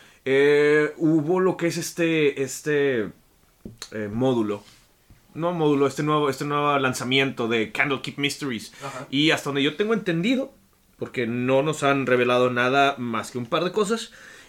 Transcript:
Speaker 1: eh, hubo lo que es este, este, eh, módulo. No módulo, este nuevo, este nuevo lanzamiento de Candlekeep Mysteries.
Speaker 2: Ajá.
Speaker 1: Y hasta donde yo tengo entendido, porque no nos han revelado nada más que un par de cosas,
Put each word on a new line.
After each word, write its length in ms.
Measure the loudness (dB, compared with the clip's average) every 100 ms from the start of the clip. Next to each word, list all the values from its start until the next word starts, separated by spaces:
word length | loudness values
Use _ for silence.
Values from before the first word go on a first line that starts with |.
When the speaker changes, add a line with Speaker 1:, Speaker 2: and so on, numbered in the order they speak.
| -20 _ 0
Speaker 1:
eh, 640 | 4 4 4 4 4 2 0
hubo 420 | 2 2 2 2
lo 160 | 2 0
que 100 | -2
es 100 | -2
este, 640 | -6 -2 0 2 2 0
este, 680 | -4 -6 -2 0 2 0 -4 -8 _ _ _ _ -20 -16 -12
eh, 160 | -10 -6
módulo. 500 | 0 2 2 0 -4 -10 -20 _ _ _ _ _
No 180 | -6 -4
módulo, 340 | 0 2 4 2
este 160 | 0
nuevo, 260 | 0 2 0
este 160 | -2
nuevo 340 | -4 0 0 2
lanzamiento 720 | 0 -2 0 0 0 -2 -2
de 240 | 0 0
Candlekeep 460 | -2 -2 -4 -6 -6
Mysteries. 540 | -6 -4 -6 -8 -10 -14
Speaker 2:
Ajá. 220 | -14 -14 -4
Speaker 1:
Y 200 | 0 2
hasta 160 | 2 -2
donde 140 | -2
yo 140 | 0 0
tengo 180 | -2
entendido, 580 | -2 -2 -2 0 0 -4 -12 _ _ _ _
porque 280 | -8 -4 -4
no 360 | -2 2 2
nos 200 | 2 0
han 220 | 0 0 2
revelado 440 | 2 4 2 2
nada 460 | 2 2 2 2 0
más 320 | -4 -6 -6
que 80 | -8
un 80 | -4
par 180 | -2
de 80 | -2
cosas, 380 | -2 -2 -2 -6 -16 -20 -20